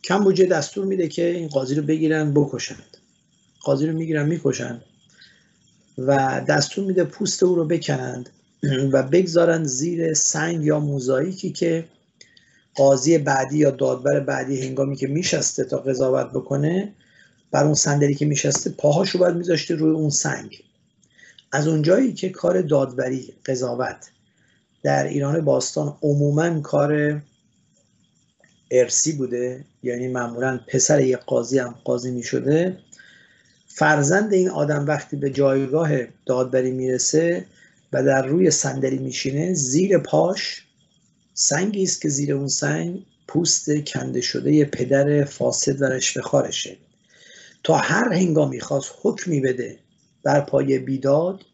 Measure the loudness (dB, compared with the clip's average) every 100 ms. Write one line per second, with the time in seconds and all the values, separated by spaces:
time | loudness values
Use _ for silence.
0 | 0 2 4 4 4 2 -2 -6 -4 -2
1 | -2 -2 -2 -2 -4 -4 -2 -2 0 0
2 | 2 0 2 2 0 -4 -10 -14 -20 -20
3 | _ _ _ _ _ _ -2 0 0 -2
4 | -2 0 0 0 0 -2 -6 -10 -14 _
5 | _ _ -20 _ _ _ _ _ _ -6
6 | 0 2 2 -2 0 0 0 -2 -2 0
7 | 0 -2 -4 2 2 2 0 -2 -2 -4
8 | -4 -8 -12 _ _ _ -2 0 2 2
9 | 4 2 4 4 4 2 0 -2 -4 -2
10 | 0 0 0 -2 -2 0 0 0 0 -2
11 | 0 0 -2 -4 -8 -4 -2 -2 -6 _
12 | _ _ -20 _ _ _ _ 2 4 6
13 | 4 4 4 0 0 2 2 2 -2 0
14 | 0 0 0 -4 -4 -4 -4 -2 -2 -2
15 | -2 -2 -2 -2 -2 -4 -4 -2 -2 0
16 | 0 0 -2 -6 -4 -2 0 0 -4 -12
17 | _ _ _ _ _ 0 2 2 2 2
18 | 2 2 0 0 0 -2 -4 0 2 2
19 | 0 2 2 2 0 -2 0 0 2 2
20 | 0 -2 -4 -6 -10 -20 -20 _ _ _
21 | _ _ -20 -20 _ -2 0 2 4 4
22 | 2 -2 -8 -2 0 0 2 2 2 -2
23 | -4 -4 -10 -14 -6 -4 -4 -4 -6 -8
24 | -20 _ _ _ _ _ _ _ 0 0
25 | 0 -2 0 0 2 0 0 -4 -4 -2
26 | 0 2 2 2 0 -2 -2 0 2 2
27 | 0 -2 -10 _ _ _ _ _ _ _
28 | _ _ _ _ _ _ _ 2 4 2
29 | 0 -2 -4 -4 -4 -6 -16 _ -6 -4
30 | -4 -4 -4 -2 -2 -4 -2 -2 2 4
31 | 4 0 0 -2 0 -2 -2 -10 -4 -4
32 | -4 -8 -4 -4 0 0 0 -4 _ -20
33 | -20 -20 _ _ _ _ _ 0 2 4
34 | 4 2 2 2 2 0 0 0 0 -4
35 | -4 -6 -4 2 2 2 0 0 0 -2
36 | -4 -10 -2 -2 0 0 0 -2 -2 -2
37 | 2 2 2 -2 -8 _ _ _ _ 0
38 | 4 2 2 4 4 4 0 -2 -2 -2
39 | -6 -6 -4 -2 -2 -2 0 2 4 2
40 | 2 2 2 -2 -8 -12 _ _ _ _
41 | _ _ _ -2 0 0 -2 0 -2 -2
42 | -4 -2 -2 -2 -2 -2 -2 -2 -4 -8
43 | -14 _ -4 -2 0 -2 0 -2 -2 -6
44 | -4 -4 -4 -2 2 4 2 0 0 2
45 | 4 2 0 -2 -2 0 -2 0 -2 0
46 | -4 -4 0 0 0 -6 -8 -12 _ _
47 | _ _ -20 -20 -20 _ 0 2 2 0
48 | 2 2 2 2 0 -2 -4 -4 -4 -4
49 | -4 -4 -2 0 0 0 -6 -12 _ _
50 | _ _ 2 2 2 0 2 0 0 -4
51 | 2 2 0 -4 -14